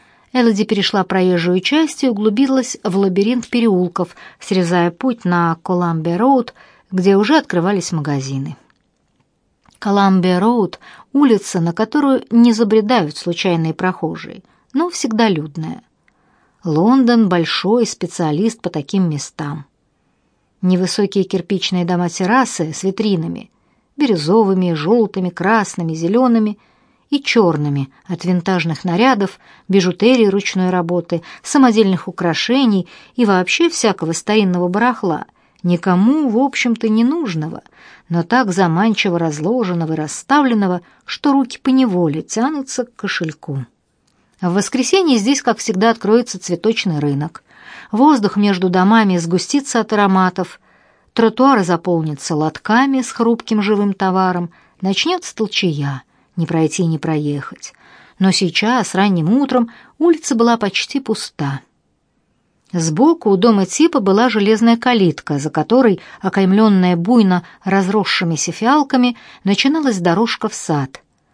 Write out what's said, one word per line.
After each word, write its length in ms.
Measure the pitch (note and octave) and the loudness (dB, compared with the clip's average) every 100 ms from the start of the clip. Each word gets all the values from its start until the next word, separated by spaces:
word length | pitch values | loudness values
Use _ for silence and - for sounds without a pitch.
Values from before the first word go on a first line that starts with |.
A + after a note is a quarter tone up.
| _ _ _ | _ _ _
Элоди 320 | B3+ A#3 G3+ G#3+ | 0 2 2 0
перешла 380 | G3+ F#3+ G3+ | -2 -2 -2
проезжую 580 | F#3 F#3 F#3 F3 E3+ F#3 | -2 0 2 0 0 -2
часть 420 | - D4+ D#4 - | 0 0 0 -2
и 60 | C4 | -2
углубилась 680 | G3+ G#3+ G#3 C#4 C4+ B3+ - | 0 0 2 0 0 -2 -6
в 140 | G#3+ F#3+ | -4 0
лабиринт 500 | G3 F#3 G3+ B3+ - | 0 0 0 -2 -2
переулков, 680 | A#3+ A#3 F3+ F3+ - F3 - - - | 0 2 2 0 -4 -6 -8 -20 -18
срезая 520 | - F#3 E3+ F3 F3 | -4 -2 0 2 0
путь 340 | E3+ C4 A#3 F3+ | -2 -4 -2 -2
на 320 | F3 E3+ E3 | 0 0 -2
Коламбия-роуд, 880 | - F3+ F3 D#3+ E3 F3 B3+ C4+ A#3 - - _ - | -4 -2 -2 -2 -4 0 2 2 0 -10 -20 _ -8
где 240 | F#3 F#3 G3 | 0 2 4
уже 220 | G#3+ D#4 | 4 2
открывались 540 | - F3+ F3 G3+ - | 0 -2 0 -2 -4
магазины. 680 | D#3+ D3 C#3+ C3 C3+ D3 C#3 _ _ _ _ _ _ _ _ _ _ _ - | -6 -4 -4 -4 -6 -8 -12 _ _ _ _ _ _ _ _ _ _ _ -8
Коламбия-роуд — 1000 | G#3+ G3+ G3 F#3+ F#3 F3+ G#3+ A#3+ F3+ - - - - | -2 2 4 4 2 2 2 2 -2 -4 -20 -20 -4
улица, 480 | C4+ C#4 G3+ - F#3 | 2 4 2 0 -2
на 100 | E3+ | -2
которую 540 | E3+ A3 D4 C#4 C4 - | -2 -2 0 2 0 2
не 220 | A#3 A#3+ | 4 4
забредают 640 | A3 G#3+ A3 G#3 B3 D3+ - | 4 2 2 2 0 0 -6
случайные 580 | F3 E3+ F#3+ E3+ D#3+ | -6 -4 -2 0 -2
прохожие, 680 | D#3 F#3 F3 D#3+ E3 D#3+ - _ _ _ | -2 -4 -2 -6 -8 -14 -18 _ _ _
но 160 | C4 F4 | -4 -4
всегда 400 | - A#3+ A3 A3+ | -4 -4 0 0
людная. 540 | E3 D3+ D#3+ D#3+ E3 _ _ _ _ _ _ _ _ | 0 -4 -8 -10 -12 _ _ _ _ _ _ _ _
Лондон — 640 | F3 D3+ G#3 C4+ A#3+ A#3 G3+ | -2 0 4 4 4 4 4
большой 560 | F3 D#3+ - F#3 A#3+ A3 | 2 0 -2 0 0 0
специалист 760 | - E3+ - D#3+ D3+ A3 A3+ | -4 -10 -4 -2 0 -2 -2
по 80 | F3+ | -8
таким 400 | D#3 C#3+ G3 F3 | -8 -4 -2 -2
местам. 560 | D3 - - D3 D3+ C#3 _ _ _ _ _ _ _ _ - | -2 -8 -10 -10 -10 -16 _ _ _ _ _ _ _ _ -4
Невысокие 640 | F3+ F#3 F#3 - G3 G3+ F#3 | 0 0 0 -2 -2 0 -2
кирпичные 580 | F#3+ F3 F#3+ - F3+ | -4 -4 -4 -2 -2
дома-террасы 880 | F3 F3+ F3 - F#3 B3+ B3+ - D#3+ | -2 -2 -2 -2 0 0 0 -2 -6
с 120 | D3+ | -4
витринами, 680 | F#3+ G3 G#3+ F#3 E3 E3+ - _ _ _ _ - | -6 -2 -2 -2 -4 -10 -16 _ _ _ _ -4
бирюзовыми, 760 | C#4 F3+ D3+ G#3+ G3+ F#3 F3+ | 0 0 2 2 4 2 0
желтыми, 560 | D#3 D#3 A#3 G3+ G3 F3+ | -2 0 0 0 -2 -6
красными, 680 | E3+ F3+ A3 G3 - E3 | -4 0 0 -2 -4 -6
зелеными 640 | D#3+ E3+ A3+ B3+ A#3 G#3+ G#3 _ _ _ _ - | -4 0 2 2 2 0 -6 _ _ _ _ -6
и 120 | C#4+ | -4
черными 680 | - A#3+ F3+ D#3 D3 C#3+ C3+ _ - | 0 2 2 2 -2 -2 -4 _ -10
от 180 | E3+ | -6
винтажных 600 | F3 F3+ E3+ F#3 D#3+ D3+ F3+ | -2 -2 0 -2 -2 -4 -4
нарядов, 560 | E3+ B3+ A#3 F#3+ - _ - - | 2 2 2 -2 -6 _ -18 0
бижутерии 600 | F#3+ F3+ - A3 B3+ G#3 | 2 2 2 2 4 4
ручной 420 | G3 F#3+ F#3 F#3 | 2 -2 -2 0
работы, 520 | F3+ E3+ F3 E3+ E3 - - | 0 -2 -4 -4 -6 -8 -18
самодельных 640 | - D4+ B3+ A3 G3+ F#3 - | -2 4 4 4 2 2 -4
украшений 800 | - E3+ D#3 - C4 B3 G3 - - - - | -4 -2 -2 0 2 2 0 -2 -12 -12 -2
и 80 | A3 | 2
вообще 420 | F#3 F3+ - E4+ | 2 2 0 0
всякого 460 | - A3 - E3 | 2 -2 0 -4
старинного 560 | E3 - G#3+ G3 F3+ F3 | -6 0 0 2 0 -2
барахла, 560 | G3 A#3+ A#3 F#3+ D3+ - _ _ _ | 0 -2 -2 -4 -4 -8 _ _ _
никому, 680 | F3 F3 F#3+ F3+ A3 D#4 C#4 | -2 0 2 2 4 2 0
в 80 | G#3+ | 0
общем-то, 500 | C4+ - A#3+ A3+ A3+ | 0 -2 -4 -2 0
не 160 | A3 | 2
нужного, 600 | A#3+ E4+ B3+ D#3+ D#3 - _ _ - - - | 0 0 -4 -6 -6 -10 _ _ -20 -20 -6
но 160 | E3+ | -4
так 300 | E3+ A#3+ A3 | 0 0 0
заманчиво 680 | F#3 F3+ E3 A3 G3+ G3+ E3+ | 0 0 2 0 0 -2 0
разложенного 720 | E3 D3 E3 B3+ F#3+ E3+ D#3+ | -2 -2 -2 -2 -2 -4 -4
и 60 | D#3+ | -4
расставленного, 840 | D3+ - - C#4+ C4 A3 F#3+ F3+ - _ | -6 -8 -2 2 2 2 0 -2 -8 _
что 300 | - - D4 | -16 -4 0
руки 260 | C#4 C4 - | 0 -2 -4
поневоле 600 | C4+ C4 B3+ F3+ E3 D3+ | 0 2 2 2 0 -2
тянутся 640 | - A3 C4 D4+ C4+ - A#3+ | -6 -4 -2 -4 -8 -8 -8
к 100 | - | -8
кошельку. 720 | G3 - E3 - - C3+ B2 _ _ _ _ _ _ - | -8 -6 -8 -10 -8 -8 -8 _ _ _ _ _ _ -6
В 100 | F3+ | -2
воскресенье 640 | F#3 - B3+ C4 G4 E4+ A#3+ | -2 -2 -2 0 2 2 2
здесь, 240 | G#3 C#4+ | 2 0
как 160 | - A#3 | 0 -2
всегда, 300 | - F#3 A3+ | -2 0 2
откроется 480 | A#3 F#3+ A#3 A#3+ F3+ | 0 2 2 0 -8
цветочный 600 | - E3+ G#3+ A3+ F#3+ D3+ | -6 -4 -2 -2 -2 -2
рынок. 440 | D3 C#3+ D#3+ - _ - - - - | -2 -2 -6 -10 _ -20 -20 -20 -6
Воздух 420 | G#3+ C#4+ C#4 G3+ G3+ | 2 4 4 0 0
между 340 | G3+ F3+ F#3 | 0 2 0
домами 460 | F#3 F#3+ A3+ G3+ F3+ | 2 4 4 4 0
сгустится 640 | E3 F3 - C#4+ C#4 A#3 | 0 -2 0 -4 -2 -4
от 140 | A3+ | 0
ароматов, 640 | G#3 G3+ F#3+ F#3 F3+ F3 - _ _ _ _ _ | 0 2 2 2 -2 -8 -10 _ _ _ _ _
тротуары 500 | - A3+ A3+ C4+ B3 | 0 0 4 2 4
заполнятся 720 | F3 E3+ F3+ E3 D#3 C#3+ - D#3 | 2 -2 0 -2 -2 -6 -6 -2
лотками 640 | D#3 - - A#3 C4+ C4 | -2 -4 -2 0 2 0
с 100 | A#3+ | -4
хрупким 480 | - A3+ A3+ - G#3+ | -2 0 0 -2 -2
живым 320 | G3+ G#3 G3+ | 0 0 0
товаром, 580 | F#3+ F#3+ F#3 F#3 F3 E3+ _ _ - | -2 -2 0 0 -2 -6 _ _ -6
начнется 520 | F#3+ F#3+ E4 F4+ - | -4 -2 -2 -4 -6
толчая, 720 | - G#3+ - F#3 C#3+ C#3 C3+ - _ _ - | -6 -6 -2 -4 -2 -4 -6 -12 _ _ -6
не 100 | D#3+ | -2
пройти, 400 | D#3+ D#3 F3 E3 | 0 -2 0 -2
не 140 | D#3+ | -2
проехать. 720 | E3 D#3 D3 C#3+ - - - _ _ - - - | -2 -4 -2 -6 -8 -16 -20 _ _ -20 -16 -2
Но 120 | F#3+ | 0
сейчас, 640 | - F3+ - G#3+ B3 G3 F#3 | 2 -2 -2 0 0 -2 0
ранним 380 | G3+ F3+ D#3+ | 2 2 2
утром, 380 | B3 C4+ C4 A#3 - - - | 2 2 0 -2 -6 -18 -2
улица 380 | E4+ D#4 - A3+ | 0 2 0 0
была 220 | A#3 A#3 | 2 2
почти 420 | G3+ - - C#4+ | -2 -4 -6 -6
пуста. 600 | C4 G#3+ - - C#3 C#3 _ _ _ _ _ _ _ _ _ _ - | -4 -6 -6 -8 -6 -6 _ _ _ _ _ _ _ _ _ _ -8
Сбоку 560 | F3 D#3+ D#3+ D4+ E4 G#3 | -4 -2 2 2 2 2
у 80 | G3 | 2
дома 280 | A3+ G#3 F#3 | 4 2 0
Типа 360 | - E4 C#4+ | 2 2 2
была 260 | G3 G3 B3 | 2 2 2
железная 480 | G#3+ G3+ A3 A#3 A#3 | 2 0 2 4 2
калитка, 640 | B3 A#3+ F3+ - - C#3+ | 2 2 2 0 -6 -4
за 120 | D3 | -4
которой, 500 | D#3+ D3+ B3 B3 F3+ - - | -4 0 4 4 0 -6 -8
окаймленная 800 | F#3+ G3+ F#3+ G3+ A3 G3 F3+ F3 | -4 0 2 4 4 4 2 0
буйно 460 | F3+ B3 G3 F3+ - - | 2 4 4 2 -2 -10
разросшимися 880 | F#3+ G3 F#3 G#3 F#3 - E3+ D#3 - | -2 0 0 0 0 -2 -2 -2 -4
фиалками, 640 | - A3+ D4 C#4 C4 B3 A#3 - - F#3+ | -2 0 2 2 0 0 -2 -14 -6 -2
начиналась 540 | G3+ C4+ D#4+ C#4 G3 | 0 0 0 0 0
дорожка 500 | F3 E3+ A3+ - G#3+ | 0 2 0 -2 -6
в 40 | |
сад. 500 | - - D3+ C3+ - _ _ _ | -8 -4 -4 -4 -10 _ _ _